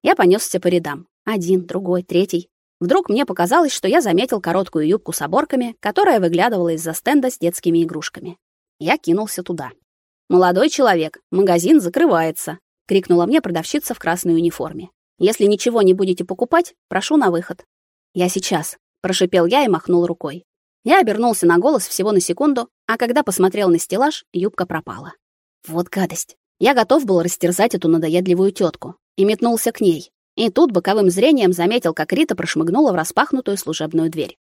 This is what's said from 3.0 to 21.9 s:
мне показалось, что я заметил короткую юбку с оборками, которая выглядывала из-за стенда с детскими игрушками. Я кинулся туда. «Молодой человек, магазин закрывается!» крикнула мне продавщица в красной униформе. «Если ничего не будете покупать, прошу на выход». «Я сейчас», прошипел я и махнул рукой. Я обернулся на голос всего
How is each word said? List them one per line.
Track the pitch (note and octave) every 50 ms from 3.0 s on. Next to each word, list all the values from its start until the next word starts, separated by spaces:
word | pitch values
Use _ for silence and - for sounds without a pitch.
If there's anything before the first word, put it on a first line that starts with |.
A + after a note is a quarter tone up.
| F4+ -
мне | G3+ A#3+ C#4+
показалось, | - F#3 - - F3+ B3 E4+ E4+ C#4+
что | - - - F#3+
я | A#3 F4
заметил | C#4+ G#3+ E3 F3+ A#3 B3+ - G3+
короткую | - E3+ E3+ F#3+ G3 - - D#3+ D3+ D#3
юбку | F#3+ A3 _ -
с | D#3 -
оборками, | D3+ D3+ F3 B3 D4+ - - C4 B3 A#3+ A3+ _
которая | - G#3 G#3+ - G#4 G4+ C#4+ A3
выглядывала | F#3 E3+ E3+ F3 F#3+ A#3+ A3+ F#3+ F3 E3+
из-за | E3 D#3+ E3 E3 D#3+
стенда | - - - C#4+ D4 B3+ B3+
с | - -
детскими | - E3+ E3+ - - F3 E3 E3+ E3+
игрушками. | D#3 - D#3 D#3 - _ - - F3+ F3 _ _ _ _ _ _ _ _ _
Я | D3+ E3 F3+ D4+
кинулся | _ - E3 G3 A3 G#3 - - F3+
туда. | - F3+ D3+ C#3 B2+ - _ _ _ _ _ _ _ _ _ _ _
«Молодой | F3 F3+ F#3 F3+ F3+ F#3 B3+ D#4
человек, | - - C4+ A3+ F#3+ E3+ D#3 D#3 - - _ _
магазин | - F#3 G3 F#3+ F3 E3+ E3 F#3 D#4+ -
закрывается!» | F#3+ E3+ F3 C4+ E4 D#4 G3 E3 E3 D#3+ D#3 - - - D#3 F3 _ _ _ _ _ -
крикнула | F#3 F#3+ F#3 - F3+ E3+ F3 F#3+
мне | C4 D#4+
продавщица | - G3 F3 E3 E3 - - D4 D4 - A#3+
в | -
красной | - E3 E3 F3 - F3+ E3
униформе. | E3 E3+ E3+ E3 - - D#3 E3 - F3+ F3+ _ _ _ _ _ _
«Если | F3 G3+ A3+ - G#3+
ничего | G3+ G#3 F#3 - B3 A#3 A#3 G3+
не | F#3 F#3
будете | F#3+ G3 F#3+ F3+ - F3+
покупать, | - F#3+ - B3 A#3+ - E4 F4 - _ _ _ _
прошу | - F#3 - - D4+
на | D4+ C4 F#3+
выход». | E3+ E3 F3 - F3 _ - _ _ _ _ _ _ _ _ _ _
«Я | F3+ F3+ F3+
сейчас», | - G3 F#3 - G#3 D#3+ D#3 - - _ _ _ _ _
прошипел | - F3+ F#3 - F#3 F3+ - - E3
я | E3+ A3+ C#4 C#4+
и | A#3
махнул | F#3 D#3+ - - F3 E3+ E3+ F3
рукой. | E3+ _ - D3+ C#3 F3 _ _ _ _ _ _ _ _ _
Я | A3 D#4 G4
обернулся | D4+ A3 G3 G#3+ A#3 A#3+ A3 - -
на | E3+ E3+ F3
голос | F#3 C4+ D#4 A#3+ F3+
всего | -